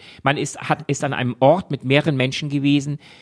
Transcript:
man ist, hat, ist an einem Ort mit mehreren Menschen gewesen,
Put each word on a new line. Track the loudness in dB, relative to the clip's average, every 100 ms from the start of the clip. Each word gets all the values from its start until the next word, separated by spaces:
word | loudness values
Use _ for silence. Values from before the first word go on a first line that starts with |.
| -16 -4
man | -2 0
ist, | -2 -6
hat, | -4 -2 -2
ist | -4
an | -4
einem | -2 -4 4
Ort | 4 4 0
mit | -6
mehreren | 0 2 2 0
Menschen | -2 -4 -6
gewesen, | -2 2 2 0 -8 -12 -20